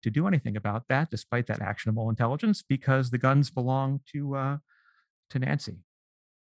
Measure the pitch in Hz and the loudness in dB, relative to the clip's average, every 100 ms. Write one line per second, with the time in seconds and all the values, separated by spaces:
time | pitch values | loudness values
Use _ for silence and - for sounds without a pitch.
0 | 117 120 190 165 113 107 104 107 - 135 | -2 0 2 2 0 -2 -2 -4 0 0
1 | 160 110 - 120 120 110 98 104 113 110 | 0 -4 -2 -2 -2 -4 -4 -2 -2 0
2 | 113 113 117 147 220 202 - 135 - 135 | 0 0 0 2 0 0 0 0 2 2
3 | 127 131 135 139 139 - 123 131 135 139 | 2 2 4 4 4 0 0 0 0 -4
4 | - 147 143 139 135 143 - _ _ _ | -6 -8 -6 -4 -4 -4 -8 _ _ _
5 | _ _ _ - 131 147 - 90 - _ | _ _ _ -2 0 -2 -4 -14 -20 _
6 | _ _ _ _ | _ _ _ _